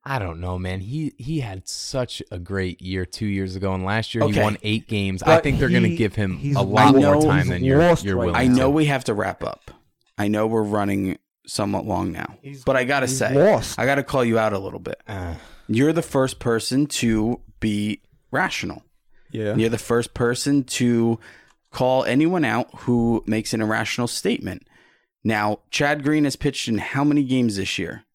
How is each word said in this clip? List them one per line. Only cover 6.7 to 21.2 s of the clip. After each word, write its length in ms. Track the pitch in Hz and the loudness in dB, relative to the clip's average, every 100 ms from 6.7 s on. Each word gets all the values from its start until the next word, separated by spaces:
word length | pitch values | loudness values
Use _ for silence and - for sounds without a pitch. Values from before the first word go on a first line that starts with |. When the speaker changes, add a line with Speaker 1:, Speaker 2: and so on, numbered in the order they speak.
| 104 110 | 6 8
Speaker 1:
more 220 | 135 143 147 | 8 6 6
Speaker 2:
lost. 100 | 156 | 4
Speaker 1:
time 120 | 92 | 4
Speaker 3:
He's 80 | 87 | 2
Speaker 1:
than 160 | 90 | 0
you're, 140 | 131 135 | 4 6
Speaker 3:
lost 260 | 170 170 | 6 4
Speaker 1:
you're 120 | 101 95 | 2 0
Speaker 3:
right 100 | 117 | 0
Speaker 1:
willing 100 | 120 | 2
Speaker 2:
I 60 | 127 | 4
Speaker 1:
to. 60 | |
Speaker 2:
know 160 | 123 131 | 4 4
we 160 | 147 147 | 4 2
have 180 | 139 | 0
to 100 | 123 | -2
wrap 280 | 104 98 90 | -2 -2 -4
up. 260 | 58 - - - _ _ _ - | -8 -8 -18 -20 _ _ _ -4
I 120 | 104 | 0
know 180 | 107 110 | 2 2
we're 160 | 113 | 0
running 560 | 107 104 101 98 95 - _ _ - | 0 0 0 0 -2 -6 _ _ -10
somewhat 380 | - 101 98 - | -4 -2 -2 -2
long 240 | 90 92 | -2 -2
now. 240 | 85 - - | -6 -10 -12
Speaker 3:
He's, 220 | 139 139 | -18 -6
Speaker 2:
But 120 | 135 135 | 0 0
I 80 | |
gotta 200 | 123 143 131 | 2 0 0
Speaker 3:
he's 100 | 131 | 0
Speaker 2:
say, 160 | 117 | 0
Speaker 3:
lost. 440 | 135 180 165 - - | 4 4 4 0 -2
Speaker 2:
I 60 | 123 | 0
gotta 160 | 139 | 0
call 220 | 135 139 120 | 0 0 2
you 120 | 113 | 2
out 140 | 110 | 2
a 40 | 101 | -2
little 220 | 98 - | -6 -10
bit. 200 | - - - | -10 -12 -10
Speaker 1:
Uh. 260 | 101 87 80 - - - | -8 -8 -10 -14 -20 -4
Speaker 2:
You're 240 | 110 143 | 2 2
the 80 | 160 | 2
first 360 | 160 139 131 - | -2 0 0 -2
person 480 | 123 113 - 127 147 | -2 -2 0 0 0
to 540 | - 117 110 110 120 - - | 0 0 2 0 -2 -8 -4
be 400 | 110 104 104 104 _ _ _ | -2 -2 -2 -6 _ _ _
rational. 520 | 131 180 - 90 - _ _ _ - _ | -4 -2 -4 -8 -10 _ _ _ -20 _
Speaker 3:
Yeah. 240 | - 107 110 | -6 -2 0
Speaker 2:
You're 120 | 113 | 0
the 60 | 113 | -2
first 340 | - 117 117 | 0 0 0
person 500 | - 120 123 - 143 | -2 -2 0 0 0
to 540 | 127 - 123 117 117 113 | 0 -2 2 2 2 0